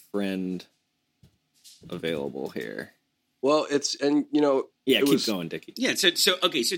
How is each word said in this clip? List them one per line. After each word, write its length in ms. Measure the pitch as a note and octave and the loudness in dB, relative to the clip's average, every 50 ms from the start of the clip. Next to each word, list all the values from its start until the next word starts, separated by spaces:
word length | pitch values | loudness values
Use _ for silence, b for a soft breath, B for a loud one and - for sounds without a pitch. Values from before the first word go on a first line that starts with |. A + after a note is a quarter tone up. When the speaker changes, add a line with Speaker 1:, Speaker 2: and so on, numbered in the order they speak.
| - _ | -12 _
Speaker 1:
friend 540 | - G2+ G2 F#2+ F#2+ F#2+ F#2 F#2 F#2 F2 - _ _ _ _ _ _ _ _ _ _ _ - - _ _ _ _ _ _ - - - - - - | -4 -4 -2 -2 -2 -4 -4 -4 -6 -8 -10 _ _ _ _ _ _ _ _ _ _ _ -20 -20 _ _ _ _ _ _ -20 -20 -20 -20 -16 -14
available 600 | F2 E2+ E2 E2 E2 D2 C#2+ C#2 C2+ C2+ C#2 - | -10 -6 -4 -4 -4 -4 -4 -6 -6 -8 -8 -8
here. 420 | - D2 A1+ G#1+ G1+ A1 - - _ _ _ _ _ _ _ _ _ _ | -8 -8 -8 -8 -8 -10 -12 -12 _ _ _ _ _ _ _ _ _ _
Speaker 2:
Well, 260 | - C3+ D3+ D#3 - - | 0 2 2 2 2 0
it's, 260 | C#3+ C#3 - - - - | -2 -2 -2 -2 -4 -2
and, 240 | C#3 C#3+ D3 D3 C#3 - | 0 2 2 2 2 2
you 100 | C#3+ D3+ | 2 2
know, 260 | D3 C#3+ C3+ C3 - - _ _ - | 4 4 4 2 0 -4 _ _ 0
Speaker 1:
Yeah, 140 | C3 B2 G#2+ | 2 2 4
Speaker 2:
it 40 | C3+ | 4
Speaker 1:
keep 80 | C#3+ C#3 | 4 4
Speaker 2:
was 120 | - - | 2 2
Speaker 1:
going, 220 | A2+ G2+ F2+ E2 D#2+ | 0 -2 -4 -4 -6
Dickie. 240 | E2 D#2+ - - - | -8 -10 -12 -12 -8
Speaker 3:
Yeah, 160 | - C4 G3 E3+ | -4 -2 -2 0
so, 180 | - G3 F#3 F3 | 2 2 2 4
so, 200 | - - G3 F3+ F3+ F3+ | 4 4 2 2 2 2
okay, 200 | F3 E3 C#3 A#2 | 0 0 0 -2
so, 140 | - F#3+ | -2 -2